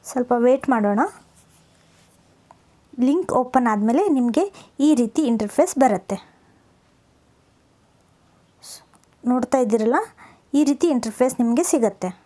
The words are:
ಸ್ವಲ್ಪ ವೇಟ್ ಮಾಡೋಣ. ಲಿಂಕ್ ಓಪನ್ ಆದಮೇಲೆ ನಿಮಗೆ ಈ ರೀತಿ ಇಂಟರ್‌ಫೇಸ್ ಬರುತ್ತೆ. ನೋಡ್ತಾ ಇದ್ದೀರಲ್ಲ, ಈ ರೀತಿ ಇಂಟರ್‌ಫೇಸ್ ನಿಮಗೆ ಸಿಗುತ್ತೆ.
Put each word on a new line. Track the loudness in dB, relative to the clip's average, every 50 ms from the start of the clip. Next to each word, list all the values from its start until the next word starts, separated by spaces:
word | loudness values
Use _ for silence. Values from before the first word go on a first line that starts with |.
| _
ಸ್ವಲ್ಪ | -8 -6 -6 -2 -2 0 2
ವೇಟ್ | 2 2 2 2 0 -2
ಮಾಡೋಣ. | 0 0 0 0 0 0 -2 -2 -4 -14 _ _ _ _ _ _ _ _ _ _ _ _ _ _ _ _ _ _ _ _ _ _ _ _ _ _ -20 _ _ _ _ _ _ _ -4 -2
ಲಿಂಕ್ | 0 2 2 0 -2 0
ಓಪನ್ | 0 -2 -2 2 0 0 2
ಆದಮೇಲೆ | 2 0 0 0 2 2 2 2 2
ನಿಮಗೆ | 0 0 0 0 0 0 -2 -2 -6 -16 -20 _ _ 0
ಈ | 2 2 4
ರೀತಿ | 2 0 0 0 -2
ಇಂಟರ್‌ಫೇಸ್ | 0 0 0 -2 -2 -4 0 0 0 0 2 2
ಬರುತ್ತೆ. | 2 2 2 -2 -4 -8 -10 -10 -10 -20 _ _ _ _ _ _ _ _ _ _ _ _ _ _ _ _ _ _ _ _ _ _ _ _ _ _ _ _ _ _ _ _ _ _ _ _ _ _ _ _ _ _ _ _ _ _ -20 -20 -20 -20 _ _ _ _ _ _ _ _ -4
ನೋಡ್ತಾ | -2 -2 -2 -2 -2 0 0
ಇದ್ದೀರಲ್ಲ, | 0 0 0 0 0 0 0 -2 -4 -6 -12 _ -20 -20 -20 _ _ _ 0
ಈ | 0 2
ರೀತಿ | 2 0 0 0
ಇಂಟರ್‌ಫೇಸ್ | 0 0 -2 -4 -6 -2 -2 -2 -2 0 -2
ನಿಮಗೆ | -2 0 0 0
ಸಿಗುತ್ತೆ. | 0 0 0 0 0 -2 -2 -4 -8 -8 -8 -12 _